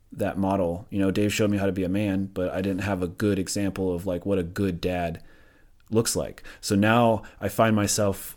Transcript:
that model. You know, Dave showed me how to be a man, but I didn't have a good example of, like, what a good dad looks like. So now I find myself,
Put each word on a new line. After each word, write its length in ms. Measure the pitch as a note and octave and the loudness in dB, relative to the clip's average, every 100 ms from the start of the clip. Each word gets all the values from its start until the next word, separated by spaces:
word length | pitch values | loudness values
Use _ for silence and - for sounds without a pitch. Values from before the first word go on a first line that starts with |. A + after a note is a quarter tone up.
| - | -14
that 240 | - G2 F#2+ | -4 -4 0
model. 500 | F#2+ G2 E2+ E2+ - | 0 2 0 -2 -4
You 80 | G2+ | 0
know, 120 | F#2+ | 2
Dave 220 | G2 G#2 | 2 2
showed 180 | - G#2 | 2 2
me 60 | G2+ | 2
how 100 | G2 | 0
to 60 | |
be 120 | F#2+ | 0
a 40 | F2+ | 0
man, 400 | G2 G#2 F#2+ G2 | 0 0 0 -2
but 180 | F#2+ F2+ | -2 -4
I 80 | F2+ | -2
didn't 220 | G2 F#2 | -2 -2
have 200 | G2+ F#2 | -2 -2
a 60 | F2+ | -4
good 300 | - G#2 G2 | -2 0 0
example 560 | F2 G#2 G2 F#2+ F#2 | -2 -2 -2 0 -2
of, 120 | F2 F#2+ | -2 -2
like, 200 | F2 G2 | -4 0
what 120 | F#2+ | 0
a 40 | |
good 360 | F2 F#2+ G2 E2 | -2 -2 -2 -2
dad 440 | F2+ F2+ E2+ E2 - - - - - - - | -2 -2 -2 -6 -12 -20 -20 -20 -20 -20 -2
looks 240 | G#2+ A#2+ | 0 0
like. 280 | E2+ A1 - - - | -2 -4 -10 -18 -10
So 140 | - | 0
now 480 | G2 G#2+ A#2+ A#2 G#2 - - | 2 4 6 4 2 -2 -8
I 80 | G2+ | -4
find 260 | - A2+ | 2 4
myself, 640 | G#2+ G2+ - G2+ F#2+ - | 4 2 2 0 0 -8